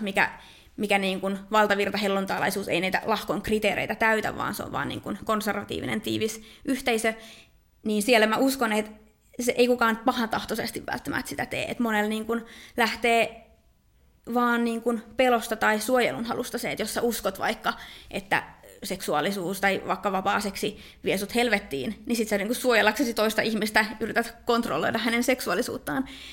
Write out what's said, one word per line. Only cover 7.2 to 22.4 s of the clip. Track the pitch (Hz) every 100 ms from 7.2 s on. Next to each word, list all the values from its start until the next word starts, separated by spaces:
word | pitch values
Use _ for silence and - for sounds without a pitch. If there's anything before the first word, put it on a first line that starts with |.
| - - - _ _ _
niin | 220 214
siellä | 208 226 220
mä | 220
uskon, | 269 269 226
että | 214 214 - - _ _ -
se | 247
ei | - 247
kukaan | 240 226 226 262
pahantahtoisesti | 240 226 - - 226 - - -
välttämättä | - - - -
sitä | - -
tee. | 131 -
Et | 226
monella | 233 214 208
niin | 220 220
kuin | 233 226 - - -
lähtee | 226 220 240 233 - - - _ _ _ _ _ _ _ -
vaan | 240 240 233
niin | 233 226
kuin | 240 226 - -
pelosta | 254 233 220 214
tai | 214 214
suojelun | 208 254 196 131 233
halusta | - 247 240
se, | 220
että | 147
jos | 220
sä | 233
uskot | 240 214 190 -
vaikka, | 156 226 262 - - - -
että | - - 165 - - - 95
seksuaalisuus | 220 185 - 147 165 202 170 190
tai | 196 190 139
vaikka | 190 202
vapaa | 190 196 202
seksi | 208 - 214 - - -
vie | - 190
sut | 196 233
helvettiin, | 240 202 202 139 240 196 -
niin | 233
sit | 214
sä |
niin | 202